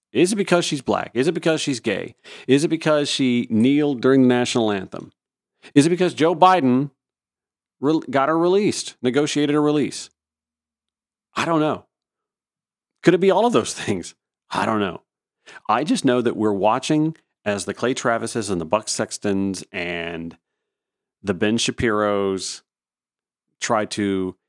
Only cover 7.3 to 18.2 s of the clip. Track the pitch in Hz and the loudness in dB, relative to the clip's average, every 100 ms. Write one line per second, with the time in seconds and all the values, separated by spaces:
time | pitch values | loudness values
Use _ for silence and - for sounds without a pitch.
7.3 | _ _ _ _ _ 135 160 - 135 135 | _ _ _ _ _ -2 0 0 0 2
8.3 | 165 175 196 196 - - - 123 131 147 | 2 2 2 2 -2 -8 -4 0 0 0
9.3 | 147 147 151 147 147 113 - - _ _ | 0 0 2 2 0 -2 -6 -16 _ _
10.3 | _ _ _ _ _ _ _ _ _ _ | _ _ _ _ _ _ _ _ _ _
11.3 | - 156 160 151 98 - _ _ _ _ | -6 -2 0 0 -4 -10 _ _ _ _
12.3 | _ _ _ _ _ _ _ - 175 190 | _ _ _ _ _ _ _ 2 4 4
13.3 | 180 240 139 - - - 95 - - _ | 2 2 0 -2 -6 -6 -6 -8 -18 _
14.3 | _ _ - 104 107 98 - _ _ _ | _ _ -6 -2 -2 -4 -6 _ _ _
15.3 | _ - - - 113 156 247 131 123 117 | _ -20 -10 -2 -2 0 0 2 0 0
16.3 | 98 107 101 104 123 - 151 156 160 _ | 0 0 2 0 0 0 0 0 -4 _
17.3 | _ 104 101 90 - 120 120 123 117 | _ -6 -4 -6 -4 -2 -2 -2 -2